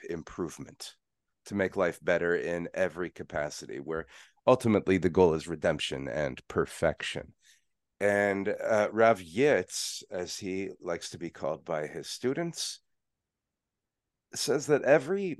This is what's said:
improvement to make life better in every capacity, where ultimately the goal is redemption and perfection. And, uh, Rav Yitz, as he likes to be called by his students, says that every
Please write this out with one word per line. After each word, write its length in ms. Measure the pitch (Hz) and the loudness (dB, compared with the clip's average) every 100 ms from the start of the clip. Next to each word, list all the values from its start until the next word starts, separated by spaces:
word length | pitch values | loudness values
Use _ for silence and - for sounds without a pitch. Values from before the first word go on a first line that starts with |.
| - | -8
improvement 840 | 85 - - 82 - 71 - - - _ _ _ _ - | -8 -8 -8 -8 -8 -16 -16 -18 -18 _ _ _ _ -6
to 80 | |
make 220 | 101 92 101 | -2 -2 0
life 220 | 87 - | -2 0
better 340 | 85 85 87 85 | 0 2 2 0
in 320 | 76 87 85 | 0 -4 -4
every 340 | - 90 82 85 | -2 -2 -2 -8
capacity, 720 | - - 80 73 - 57 64 | -8 -8 -6 -6 -8 -12 -10
where 280 | 69 80 78 - - _ - | -6 -6 -8 -16 -20 _ 4
ultimately 520 | 127 117 101 - 95 | 4 6 4 4 4
the 100 | 87 | 4
goal 240 | 92 87 | 6 6
is 160 | 80 78 | 4 -2
redemption 580 | 78 85 76 - 67 67 | -2 0 0 -4 -6 -6
and 400 | 69 71 - - | -4 -4 -6 -4
perfection. 840 | - 76 - 80 - - - - _ _ _ _ _ _ - | -2 -2 0 0 0 -6 -8 -12 _ _ _ _ _ _ -2
And, 500 | 101 101 101 98 98 | 2 4 2 2 -2
uh, 400 | - 110 107 104 | -2 2 2 2
Rav 280 | 107 113 101 | 6 6 6
Yitz, 840 | 85 92 147 101 90 - - - - | 0 2 4 4 0 -6 -6 -8 -8
as 260 | 95 87 - | -8 -6 -8
he 340 | 98 95 98 - | -6 -6 -6 -8
likes 300 | 92 85 - | -6 -6 -6
to 80 | - | -10
be 120 | 85 | -10
called 340 | - 71 78 | -6 -4 -4
by 220 | 87 78 73 | -4 -4 -4
his 220 | 80 69 | -8 -10
students, 720 | - 123 156 170 - - - _ _ _ _ _ _ _ _ _ _ _ _ _ _ _ | -4 -4 -2 -4 -6 -8 -10 _ _ _ _ _ _ _ _ _ _ _ _ _ _ _
says 320 | - - 139 143 | -6 0 0 2
that 160 | 139 | 4
every 520 | - 151 135 196 190 | 6 6 4 -2 -4